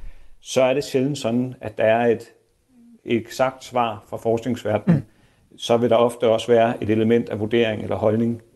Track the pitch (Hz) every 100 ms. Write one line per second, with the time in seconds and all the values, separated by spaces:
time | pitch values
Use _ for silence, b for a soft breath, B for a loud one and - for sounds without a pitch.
0 | b b b b - 127 131 135 139 135
1 | 135 139 113 120 127 127 110 107 110 113
2 | 120 113 - _ _ _ _ _ - -
3 | - 117 - - 131 131 - 123 117 104
4 | - 110 113 113 127 110 101 104 - 151
5 | - _ _ _ _ - - 120 120 113
6 | 120 120 120 110 113 117 113 120 104 110
7 | 110 117 120 104 107 117 113 107 104 98
8 | 107 110 117 117 _